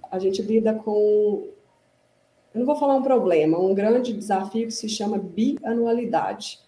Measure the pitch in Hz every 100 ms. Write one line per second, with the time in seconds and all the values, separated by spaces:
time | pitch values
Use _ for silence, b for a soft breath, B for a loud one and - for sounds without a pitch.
0 | - 185 190 190 202 220 220 220 220 208
1 | 208 214 208 202 - - _ _ _ _
2 | _ _ _ _ _ 220 254 294 285 269
3 | 262 247 196 160 156 165 190 190 208 247
4 | 240 202 - 190 202 226 226 - 214 -
5 | 214 202 185 202 254 320 240 233 233 233
6 | 240 147 95 - - -